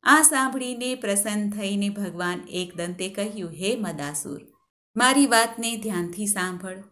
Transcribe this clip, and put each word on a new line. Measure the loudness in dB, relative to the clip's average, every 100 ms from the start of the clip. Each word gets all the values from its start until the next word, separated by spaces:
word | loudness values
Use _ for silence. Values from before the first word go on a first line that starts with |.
આ | 8 8
સાંભળીને | 8 4 0 -2 -4 -4 -4
પ્રસન્ન | -2 0 0 0 0 -2
થઈને | -2 -2 0 0
ભગવાન | -2 -6 -4 -4 -4 -6
એકદંતે | -6 -6 -6 -6 -6 -6
કહ્યું, | -4 -6 -6 -10
"હે | -6 -4 -2
મદાસુર, | -4 -4 -6 -6 -8 -12 -14 _ _ _ _ 2
મારી | 4 6 6
વાતને | 6 4 -2 -6 -4
ધ્યાનથી | -4 -2 -4 -4 -2
સાંભળ. | -2 -2 -6 -10 -14 -18